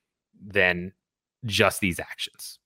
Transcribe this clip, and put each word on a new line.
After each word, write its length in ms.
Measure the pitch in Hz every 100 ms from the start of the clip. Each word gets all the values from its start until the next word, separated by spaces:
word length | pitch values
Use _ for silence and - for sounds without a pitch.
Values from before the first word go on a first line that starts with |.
| _ _ _ _
than 500 | 98 98 92 90 90 - _ _ _ _
just 360 | 120 101 98 -
these 200 | 95 82
actions, 580 | - - - - - -